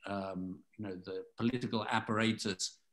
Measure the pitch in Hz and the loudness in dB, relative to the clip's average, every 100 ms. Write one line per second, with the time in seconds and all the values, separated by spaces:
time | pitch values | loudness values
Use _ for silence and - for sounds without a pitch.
0 | 98 101 95 92 92 92 - - 104 90 | -4 -2 -2 -2 -4 -6 -12 -8 -6 -6
1 | 92 95 - - 117 123 120 113 104 117 | -6 -8 -8 0 2 2 0 0 2 2
2 | 113 110 113 107 107 92 - - _ | 2 4 4 4 0 0 -4 -6 _